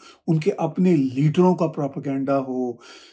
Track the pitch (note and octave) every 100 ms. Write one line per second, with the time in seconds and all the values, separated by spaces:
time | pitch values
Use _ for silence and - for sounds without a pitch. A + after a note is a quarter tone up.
0 | - - - D#3+ E3+ - E3 D#3 F#3 E3
1 | C3 B2+ D3+ D3+ F3+ F3+ D#3+ D#3 C#3 C#3+
2 | C#3 C3+ C3+ C#3 C3 B2+ B2 A#2 - -
3 | -